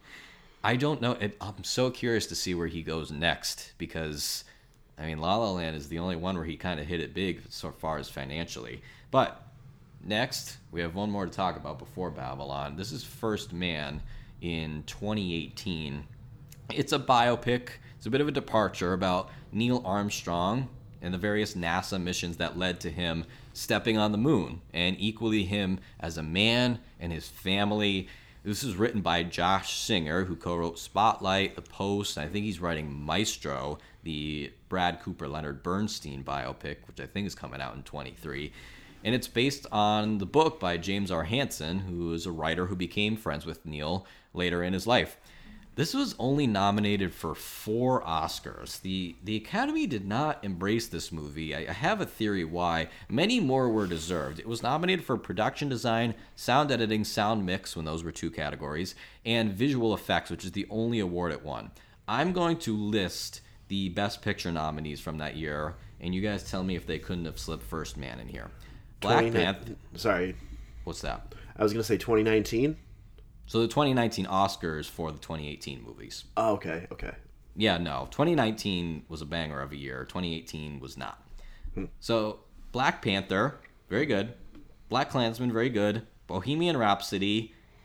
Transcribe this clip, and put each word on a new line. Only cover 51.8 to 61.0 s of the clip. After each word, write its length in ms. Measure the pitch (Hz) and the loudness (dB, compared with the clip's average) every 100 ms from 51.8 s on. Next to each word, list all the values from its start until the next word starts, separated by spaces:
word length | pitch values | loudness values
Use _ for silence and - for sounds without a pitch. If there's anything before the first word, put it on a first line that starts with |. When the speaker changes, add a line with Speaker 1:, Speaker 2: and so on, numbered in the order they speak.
| 156 208 | 0 0
Speaker 1:
a 40 | 180 | -2
theory 380 | - 107 98 80 | 0 0 2 0
why. 420 | 85 87 82 80 - - | 2 2 2 0 -6 -4
Many 320 | 110 190 247 | 2 4 4
more 300 | 151 131 127 | 4 4 4
were 160 | 110 98 | 4 2
deserved. 540 | 85 80 90 67 76 | 0 -2 -2 -2 -6
It 80 | 110 | -6
was 160 | 113 | -4
nominated 420 | 117 147 180 185 160 | 0 0 2 0 0
for 120 | 117 | -2
production 520 | - 92 113 - 147 | -2 0 0 0 -2
design, 460 | 123 120 113 117 113 - - | 0 2 2 2 -2 -8 -6
sound 360 | - 127 147 | 2 4 6
editing, 320 | 120 113 107 | 4 4 4
sound 420 | 104 - 107 113 92 | 2 2 4 4 2
mix, 300 | 92 - - | 0 -2 -6
when 100 | 80 | -4
those 180 | 80 | -2
were 80 | 82 | -4
two 200 | 76 85 | -4 -4
categories, 640 | 76 76 71 71 76 92 - - - | -2 -4 -4 -4 -4 -4 -6 -18 -10
and 280 | - 117 110 | 0 2 2
visual 420 | 95 135 131 113 | 2 2 4 4
effects, 380 | 98 - 90 - | 2 2 0 2
which 140 | 85 92 | -6 -6
is 80 | |
the 120 | 92 98 | -6 -4
only 280 | 110 113 | 0 0
award 320 | 117 | 2